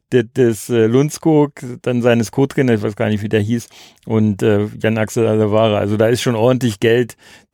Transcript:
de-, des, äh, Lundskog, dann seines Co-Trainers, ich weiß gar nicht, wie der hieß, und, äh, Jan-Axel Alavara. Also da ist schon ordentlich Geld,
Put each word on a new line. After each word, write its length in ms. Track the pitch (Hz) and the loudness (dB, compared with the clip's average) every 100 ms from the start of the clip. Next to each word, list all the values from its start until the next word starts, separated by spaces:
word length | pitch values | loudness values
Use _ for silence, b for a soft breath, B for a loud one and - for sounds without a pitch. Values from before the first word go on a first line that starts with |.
| _ | _
de-, 120 | 127 | -2
des, 460 | 117 - 120 110 - | 0 0 0 0 -2
äh, 180 | 120 110 | 0 2
Lundskog, 640 | 120 147 - 165 151 147 - 127 123 | 2 0 -2 0 2 2 -2 -16 -10
dann 180 | - 123 | -4 0
seines 300 | 120 117 110 | 2 2 0
Co-Trainers, 460 | - 139 - 131 113 | -2 -2 0 0 0
ich 40 | |
weiß 120 | 110 101 | -2 -4
gar 140 | 110 | -2
nicht, 120 | 107 | -2
wie 80 | 107 | -2
der 120 | 110 | -2
hieß, 260 | 107 120 - B B B - | -2 -4 -6 B B B -4
und, 340 | 110 107 101 | 0 0 0
äh, 240 | 117 101 104 - | 0 0 -2 -4
Jan-Axel 460 | 110 110 110 - 113 | -4 -2 -4 -2 0
Alavara. 500 | 110 107 107 113 104 | 0 0 2 2 0
Also 180 | 101 104 | -2 0
da 120 | 110 | 0
ist 140 | 120 | 0
schon 120 | - 113 | -2 0
ordentlich 440 | 117 127 127 101 | 2 2 -2 -2
Geld, 380 | 117 120 117 - B B B | 0 0 0 -8 B B B